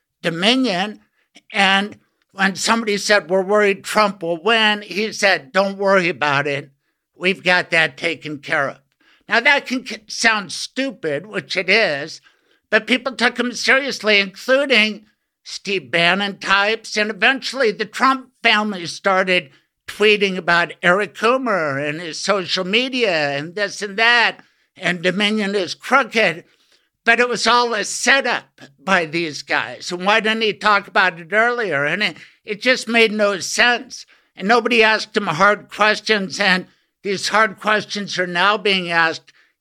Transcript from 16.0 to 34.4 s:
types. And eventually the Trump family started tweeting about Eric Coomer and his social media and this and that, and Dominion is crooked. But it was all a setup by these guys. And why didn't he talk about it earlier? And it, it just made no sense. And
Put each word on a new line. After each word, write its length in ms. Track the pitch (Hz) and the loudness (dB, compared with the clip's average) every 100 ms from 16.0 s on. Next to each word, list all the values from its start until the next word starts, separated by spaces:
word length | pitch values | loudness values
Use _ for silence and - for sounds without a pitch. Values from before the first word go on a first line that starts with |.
| 170 185 202 196 | 0 0 -2 -6
types. 580 | 180 196 202 220 220 214 | -2 0 2 -2 -4 -4
And 140 | 208 | -4
eventually 640 | 196 226 262 - 254 240 | 0 0 0 -4 -2 -2
the 140 | 175 214 | -2 -8
Trump 420 | - 254 262 247 _ | 0 0 0 -4 _
family 420 | 226 214 214 190 170 | 0 2 0 -6 -10
started 640 | - 202 185 190 180 147 _ _ _ - | -4 0 0 2 0 -2 _ _ _ -20
tweeting 500 | - 208 208 196 185 | 0 2 4 2 -2
about 360 | 170 170 170 - | 0 2 0 0
Eric 320 | 175 190 208 - | 2 2 0 -2
Coomer 680 | 220 262 254 190 156 135 | 0 0 0 0 0 -2
and 160 | 147 151 | -4 -6
his 200 | 175 147 | -10 -8
social 460 | - 202 175 - 185 | -2 0 0 -4 0
media 720 | 214 262 254 226 165 143 139 | 0 0 0 0 2 0 -2
and 200 | 156 175 | -6 -4
this 260 | 202 202 | -6 -4
and 160 | 202 196 | -8 0
that, 460 | 226 240 208 180 _ _ _ - | 4 4 2 -2 _ _ _ -8
and 260 | 180 180 | -4 -2
Dominion 540 | 175 185 208 214 196 202 | -2 0 0 0 -2 -2
is 180 | 165 | -4
crooked. 720 | - - 262 233 226 202 165 - _ _ _ _ _ | -8 0 0 2 0 0 0 -10 _ _ _ _ _
But 160 | - 233 | 2 4
it 80 | 247 | 2
was 200 | 233 226 | 0 2
all 260 | 240 240 | 2 2
a 100 | 214 | -2
setup 760 | 196 - - 269 262 170 - _ - _ | -6 -4 2 2 2 -4 -6 _ -20 _
by 300 | 175 185 165 | 0 0 0
these 340 | 165 165 139 | -4 -4 -8
guys. 500 | - 151 113 127 - | -4 -2 -2 -8 -10
And 140 | 180 185 | -6 2
why 140 | 220 | 2
didn't 240 | 214 220 | 2 0
he 100 | 220 | -2
talk 340 | 190 208 202 196 | 0 2 2 2
about 320 | 214 185 170 | 0 0 0
it 140 | 165 | -4
earlier? 500 | 202 240 240 208 143 | 0 0 0 -2 -2
And 200 | 143 185 | -2 -2
it, 140 | 208 160 - _ | -4 -6 -16 _
it 180 | - 208 | -12 -4
just 260 | 247 247 - | 0 0 0
made 240 | 233 226 | 2 2
no 280 | 214 202 190 | 2 0 0
sense. 640 | 139 - 240 233 175 - - _ _ | -4 0 2 2 -4 -18 -20 _ _
And 120 | - | -8